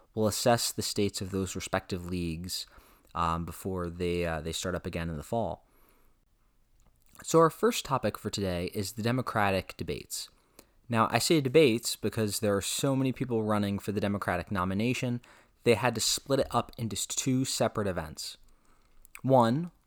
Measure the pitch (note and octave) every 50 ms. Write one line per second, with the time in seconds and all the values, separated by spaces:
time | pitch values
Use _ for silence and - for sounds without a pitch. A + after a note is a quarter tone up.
0 | - _ - A2 A2 G#2+ - - - B2 A#2 A#2 - - - - G2+ - - -
1 | G#2 G2+ - - G#2 F#2 G2 F#2+ F#2+ F#2 - F#2 - - - F#2+ - - G2+ F2
2 | F2 F2 F#2 F2+ F2 E2 D#2+ E2 F2+ F2+ - - - - - - - - - _
3 | _ - - E2 E2+ E2 E2 E2+ E2+ D#2+ E2 - - G2 F#2 F2+ F2 F2 E2+ F2
4 | F2+ F2 F2 F2 E2+ E2 D#2+ D#2 D#2 E2 D#2+ - - F#2+ F2 E2+ - F#2 E2+ F2
5 | E2 E2+ E2 D2 D2 - A2+ A#2 G#2+ E2 D#2+ - _ _ _ _ _ _ _ _
6 | _ _ _ _ _ _ _ _ _ _ _ _ _ _ _ _ _ _ _ _
7 | _ _ - - - - - D#3+ E3 D#3 - - - A#3 A#3+ - - - - B2+
8 | - G#2 - - - G#3 - - G2 F#2 F2 F2 F2 F2+ - G#2+ G2 - - -
9 | G#2 A#2 A#2+ C3 A#2+ - - A#2 G2+ G2+ F#2+ F#2+ - - - - - D#2 C#2+ -
10 | - - - - - - - _ _ _ _ - - _ _ _ _ - A#2 A2+
11 | A2+ - - A#2+ - - F3 D#3 C3+ C3 B2 E3 D#3+ B2+ A2 A#2+ - - - -
12 | - G#2+ - A#2 A2 G#2 G2 - - G#2 G2+ G2 - - - - - C#3 C3+ C3
13 | C3+ C3 B2 - A#2+ A#2+ A#2+ A2+ G#2+ G#2+ G#2+ G#2 G2+ G2+ G2+ G2 - - G2 G#2
14 | G#2 G2+ G2+ G2 - - F#2 F2 E2 - G#2+ F#2 F2+ F#2 F#2+ G2 A2 B2 B2+ -
15 | - B2 A#2+ A#2+ - - - - - _ _ _ - B2 A2+ A2 B2+ B2 A#2 A2
16 | - - - - - - C3+ C3+ - - - A#2+ - - - - B2 A2 G2 -
17 | - - - - - C#3 B2+ B2+ C3+ - - - B2+ A2 - A2+ G#2 G2 - -
18 | D#2 - - - - - - - - - - _ _ - - _ _ _ _ -
19 | - - - - - B2+ C3+ B2+ A#2 A2+ A#2+ D3+ F3 F3 - _ _